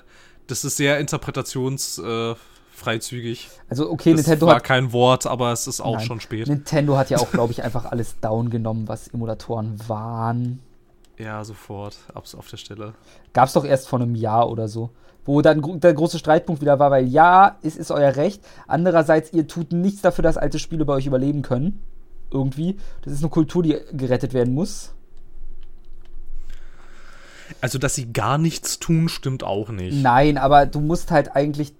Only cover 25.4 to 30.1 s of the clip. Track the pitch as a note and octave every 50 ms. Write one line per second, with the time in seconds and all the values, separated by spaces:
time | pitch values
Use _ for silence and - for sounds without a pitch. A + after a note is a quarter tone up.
25.4 | - - - - - - - - - - - - - - - - - - - -
26.4 | - - - - - - - - - - - - - - - - - - - -
27.4 | - - - - - B2+ - C3 C#3+ C3 - - B2+ A#2 A2+ - G#2 A2+ C3+ D3
28.4 | E3 E3 D#3+ - - - - - - - E3+ D#3+ E3 E3 - - - C3+ C3 B2+
29.4 | - F2+ G2 G2+ A2 A#2 A2+ F#2+ F2+ F#2 C#3+ C#3 C3+ B2+